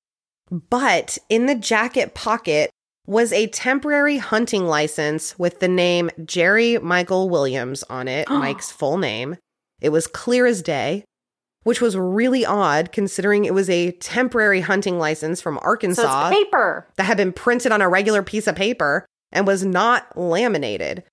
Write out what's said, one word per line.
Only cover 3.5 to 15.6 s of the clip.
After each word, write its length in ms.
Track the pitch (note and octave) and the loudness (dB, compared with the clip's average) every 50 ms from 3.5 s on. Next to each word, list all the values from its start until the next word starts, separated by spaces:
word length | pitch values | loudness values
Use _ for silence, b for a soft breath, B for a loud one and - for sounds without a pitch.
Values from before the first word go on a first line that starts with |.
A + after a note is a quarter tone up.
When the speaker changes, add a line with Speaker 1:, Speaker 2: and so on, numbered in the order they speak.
| - - - C4 C4 C#4+ C#4 D4 D4 C#4+ C#4+ D4 D4 C4+ | -4 -4 -2 0 0 0 0 0 2 2 2 2 0 0
Speaker 1:
hunting 500 | G3+ - - G#3+ A#3+ A3+ - G3+ F#3 E3+ | -2 -2 0 0 0 0 0 -2 0 0
license 720 | D#3 D3+ D3+ D#3 - - D#3 D3+ D3+ D#3+ - - - - | 0 0 0 -2 -2 -2 -2 -2 -2 -4 -6 -8 -6 -2
with 200 | F3+ F3 F3 - | -2 -2 -2 0
the 80 | F#3 F3+ | 0 2
name 440 | F#3 F3+ F3 F3+ F3 F3 F3 E3 - - D#3+ | 2 2 2 2 2 2 0 -2 -4 -8 -12
Jerry 520 | D#3+ - F3+ E3 F3+ G3+ A3 A#3 A#3 A#3 A3+ | -6 0 2 2 4 4 4 4 2 2 0
Michael 500 | - E3+ F3 F3+ F3+ F3 F#3+ F#3 F#3+ F#3+ | 0 0 0 0 0 2 0 0 2 2
Williams 540 | F3 D#3 C#3 C3+ B2+ C#3 A#2+ B2+ C3 - - - | 2 2 0 0 0 -2 -4 -4 -6 -8 -10 -10
on 180 | B2 C3 B2+ C3 | -10 -8 -6 -4
it, 220 | B2+ C#3+ D#3+ - | -4 -4 -2 -2
Speaker 2:
<gasps> 0 | |
Speaker 1:
Mike's 420 | C#4 C#4+ C4+ C#4 - - - - | -2 -2 -2 -2 -4 -6 -8 -14
full 260 | - - D#3 C#3 D3+ F#3+ | -8 -4 -2 -2 0 0
name. 380 | F#3 C3 G#2+ A2 B2 C3+ E3 F3 _ _ _ _ _ _ _ _ | -2 -2 -4 -4 -6 -8 -10 -12 _ _ _ _ _ _ _ _
It 80 | - D3 | -2 0
was 160 | D3+ D#3+ D#3+ | 0 0 0
clear 400 | - - - - - A#3+ B3 B3 | -2 -8 -8 -4 0 2 2 4
as 160 | B3 A#3+ F#3+ | 2 2 0
day, 440 | D#3+ - D#3 C3+ A2 C3+ E3+ G3+ - _ _ _ _ _ _ _ _ _ _ _ - | -2 -4 -4 -2 -2 -2 -4 -4 -8 _ _ _ _ _ _ _ _ _ _ _ -2
which 180 | A3 A#3+ - | -2 0 2
was 160 | A#3+ A#3 F#3+ F#3+ | 2 0 0 0
really 480 | F#3 F3+ F#3 G#3+ A#3 B3+ B3+ C4 A#3 | -2 0 0 2 2 2 2 2 0
odd 460 | - G3 G#3 G3 D#3+ C#3+ D3+ E3 F3+ | 0 0 0 2 2 2 2 0 -2
considering 540 | - - G3 F#3+ - - F#3 G#3 G#3 G3+ G#3 | -2 -4 -4 -4 -2 -2 0 2 2 2 2
it 80 | B2 F3 | 2 2
was 160 | G3 G3 F3+ | 0 0 2
a 220 | F#3 F3 F3 F3 F3 | 0 0 0 -2 -4
temporary 680 | F3 - - - A3+ B3+ B3 B3 A#3+ G#3+ G#3 G3 F#3 | -6 -10 -6 -2 -2 -2 0 0 2 2 2 2 2
hunting 380 | F3 F#3 G3 F#3+ G3 G3+ F3+ F3 | 0 0 0 0 0 0 -2 0
license 420 | D#3+ D#3 D#3 D#3 - D#3+ E3 D#3+ | 0 -2 -2 -4 -4 -6 -6 -4
from 140 | - E3+ D3 | -6 -6 -6
Speaker 2:
So 20 | |
it's 80 | - | -4